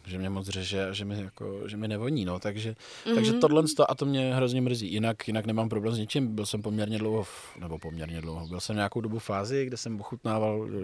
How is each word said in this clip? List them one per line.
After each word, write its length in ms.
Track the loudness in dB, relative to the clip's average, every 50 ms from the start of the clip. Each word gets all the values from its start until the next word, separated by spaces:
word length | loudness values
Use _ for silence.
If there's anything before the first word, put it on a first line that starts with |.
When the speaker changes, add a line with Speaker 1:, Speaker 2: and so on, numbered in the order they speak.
| -10
Speaker 1:
že 120 | -8 -6 -4
mě 120 | -2 -2
moc 180 | -2 -2 -4 -4
řeže 400 | -4 -4 -4 -2 -2 -2 -2 -2
a 40 | -2
že 120 | -4 -4
mi 160 | -4 -4 -4
jako, 460 | -6 -8 -10 -10 -10 -8 -8 -8 -8 -8
že 100 | -6 -6
mi 100 | -4 -2
nevoní, 380 | -2 -2 0 0 0 0 0
no, 140 | 0 -2 -2
takže, 360 | -2 -4 -4 -2 -4 -6 -6 -8 -12 -16 -16 -8 0
Speaker 2:
Mhm. 100 | 2 4
Speaker 1:
takže 180 | 4 6 4 6
tohle 340 | 6 6 8 8 6 6 6
sto-, 240 | 6 6 6 6
a 40 | 6
to 100 | 2 2
mě 300 | 2 2 2 2 2 4
hrozně 260 | 4 4 4 4 2
mrzí. 320 | 2 2 2 0 -2 -2 0
Jinak, 340 | 0 2 2 0 0 -2 -2
jinak 180 | 0 0 0
nemám 240 | 2 2 2 2 2
problém 260 | 0 0 2 0 0
s 20 | 0
ničím. 380 | -2 0 0 0 2 2 0
Byl 100 | -2 -2
jsem 160 | -2 -2 -2
poměrně 360 | -2 0 0 0 0 0 0 0
dlouho 260 | 0 2 2 0 0
v, 340 | -2 -6 -12 -16 -16 -14 -10
nebo 200 | -8 -8 -6 -6
poměrně 420 | -6 -6 -6 -6 -6 -6 -6 -6
dlouho, 260 | -6 -6 -6 -6 -6 -6
byl 120 | -6 -6
jsem 160 | -4 -2 0
nějakou 260 | 2 0 0 0 -2
dobu 180 | -2 -2 -4 -4
v 100 | -4 -2
Ázii, 360 | -2 -2 0 0 0 0 0
kde 120 | -2 -4 -6
jsem 220 | -6 -6 -6 -6
ochutnával 680 | -6 -8 -10 -6 -2 0 0 2 2 2 2 0 -2 -4 -4 -6